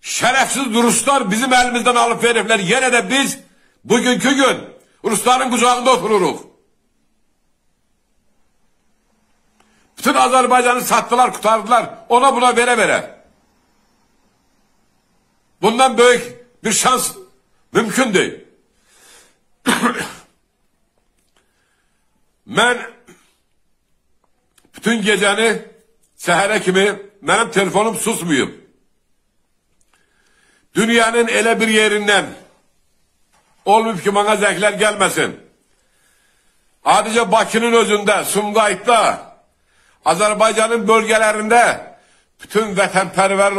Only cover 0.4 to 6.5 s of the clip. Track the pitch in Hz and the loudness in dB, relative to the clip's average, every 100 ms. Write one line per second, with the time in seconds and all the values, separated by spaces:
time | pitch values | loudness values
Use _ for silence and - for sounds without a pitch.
0.4 | 233 247 262 220 233 202 - 277 220 214 | 0 -2 -2 0 2 0 0 0 0 -2
1.4 | 269 254 247 240 240 247 233 220 233 226 | 2 2 2 0 0 2 0 0 0 0
2.4 | 208 226 180 240 254 240 190 262 269 - | 0 -2 0 0 0 0 0 -2 -2 -6
3.4 | - _ _ _ - 233 247 247 254 277 | -16 _ _ _ -2 0 0 0 0 2
4.4 | 269 190 - - _ _ 208 220 233 254 | 0 0 -8 -20 _ _ -6 -2 0 0
5.4 | 262 233 240 247 247 254 190 214 165 120 | 0 0 0 2 2 0 2 0 0 -4
6.4 | - | -12